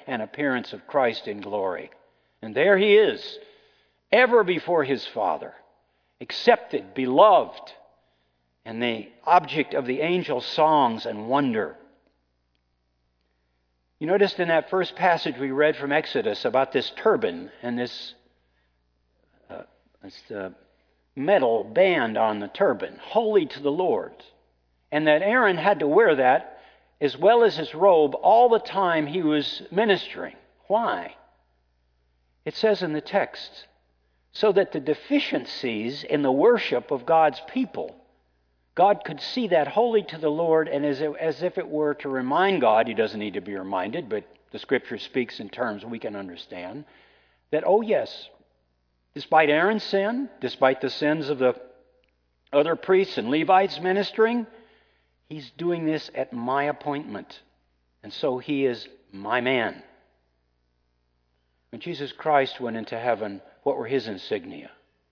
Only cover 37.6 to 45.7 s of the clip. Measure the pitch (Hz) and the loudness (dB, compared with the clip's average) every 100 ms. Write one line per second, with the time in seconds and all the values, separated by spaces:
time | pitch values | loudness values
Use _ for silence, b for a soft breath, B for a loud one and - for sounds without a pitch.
37.6 | 254 - - - _ _ _ _ _ _ | -6 -6 -12 -14 _ _ _ _ _ _
38.6 | _ - 190 202 190 151 - 254 220 170 | _ 2 4 4 -4 -10 -8 -4 0 2
39.6 | 143 208 240 220 - 160 156 151 170 160 | 2 0 2 2 -2 -4 -2 0 2 2
40.6 | 156 143 147 135 151 147 160 143 175 180 | 2 -2 -2 -2 -4 -4 -4 -2 -4 -4
41.6 | 170 151 151 143 143 131 127 156 190 185 | -6 -2 -2 -2 -4 -4 0 2 2 4
42.6 | 117 110 117 110 110 107 104 95 95 101 | 4 4 2 0 -2 -2 -6 -8 -8 -10
43.6 | 95 95 98 151 127 104 - _ _ 110 | -6 -6 -4 -8 -6 -8 -8 _ _ -14
44.6 | - 127 - 110 - 131 117 - 101 - | -2 -4 -4 -12 -6 -6 -6 -8 -14 -8
45.6 | 120 | -6